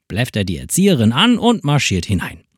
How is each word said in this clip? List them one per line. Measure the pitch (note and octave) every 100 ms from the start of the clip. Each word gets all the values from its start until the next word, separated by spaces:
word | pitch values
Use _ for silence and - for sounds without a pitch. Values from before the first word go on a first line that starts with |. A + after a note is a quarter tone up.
| -
bläfft | F#2 B2 G#2+
er | G2
die | D#2
Erzieherin | B1+ - G3 D3+ A2
an | B2 A3+ A#3+
und | A#3 A3+
marschiert | C#3+ C#3+ - F#2+ -
hinein. | F2+ - - _